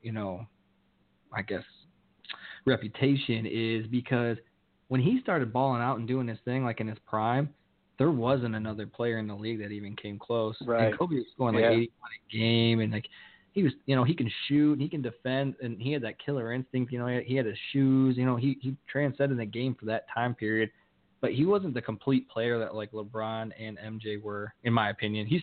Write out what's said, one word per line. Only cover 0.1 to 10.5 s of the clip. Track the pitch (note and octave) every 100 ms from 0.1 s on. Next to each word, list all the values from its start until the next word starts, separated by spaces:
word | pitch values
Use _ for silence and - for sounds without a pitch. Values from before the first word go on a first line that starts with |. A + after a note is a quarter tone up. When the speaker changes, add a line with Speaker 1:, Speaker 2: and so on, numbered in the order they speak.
Speaker 1:
know, | A2 G2+ F#2 A2+ _ _ _ _ _ _ _ _
I | F#2
guess, | G2 G2 - - _ _ _ _ - - - - -
reputation | A#2+ G#2+ - C#3 C#3 C#3 A2+ A2
is | A2 A2+ A2+ A2
because | B2 A#2+ B2 A#2+ A2+ - _ _ _ _
when | C3
he | C3+ B3+
started | B3 F3 A#2+
balling | A#2+ C3+ B2
out | A#2+ B2
and | A#2
doing | C3 A#2+
his | A2 -
thing, | B2+
like, | B2+ A2+
in | A2
his | G#2+ -
prime, | A2 A2 B2+ D3 - _ _ _ -
there | C#3+
wasn't | C#3+ A#2+ C#3 A#2+ A2
another | G#2+ G#2+ G#2+
player | - A#2 A2+
in | G#2+
the | G2+
league | A2 A2+
that | G#2
even | G#2 G2+ G#2+
came | G#2+ G#2
close. | - A#2 A2